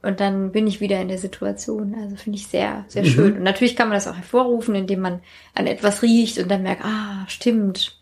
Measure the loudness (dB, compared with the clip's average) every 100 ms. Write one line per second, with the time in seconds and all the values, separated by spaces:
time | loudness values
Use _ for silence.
0 | -2 0 0 0 0 2 0 0 -2 -2
1 | -2 -6 -8 -6 -6 -6 -6 -4 -4 -6
2 | -8 -8 -6 -8 -4 -2 -2 -4 -6 2
3 | 4 6 4 4 0 2 2 2 2 2
4 | -2 -10 0 2 2 0 0 -2 -2 -2
5 | -2 -4 -10 -20 -8 -4 -2 2 0 2
6 | 4 6 4 -2 -2 0 -2 -4 -4 -6
7 | -6 -10 -10 -2 2 2 2 0 -6 _